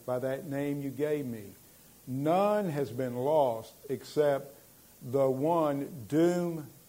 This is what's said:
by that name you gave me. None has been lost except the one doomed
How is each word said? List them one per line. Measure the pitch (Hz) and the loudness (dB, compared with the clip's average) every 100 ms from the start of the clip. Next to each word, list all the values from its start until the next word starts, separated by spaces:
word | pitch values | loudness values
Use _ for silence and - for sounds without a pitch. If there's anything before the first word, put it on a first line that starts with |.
| - | -6
by | 127 | -4
that | 131 135 - | -2 -4 -6
name | 139 143 143 | -4 -4 -4
you | 139 | -6
gave | 131 147 151 127 | -4 -2 -2 -4
me. | 113 98 95 - - - - - | -8 -12 -18 -20 -20 -20 -18 -8
None | 131 151 180 208 208 190 | -2 2 4 4 2 0
has | 147 139 | -2 -4
been | 120 127 120 | -4 -4 -2
lost | 135 156 131 113 110 - - | 2 4 4 0 -8 -18 -8
except | 123 - 151 147 135 - - - - - - | -8 -2 2 4 2 -4 -16 -20 -20 -20 -16
the | 131 135 135 | -2 2 2
one | 127 156 170 151 139 139 143 101 | 2 2 2 2 0 -4 -10 -2
doomed | 151 170 175 175 165 139 - | 4 4 4 -2 -4 -10 -18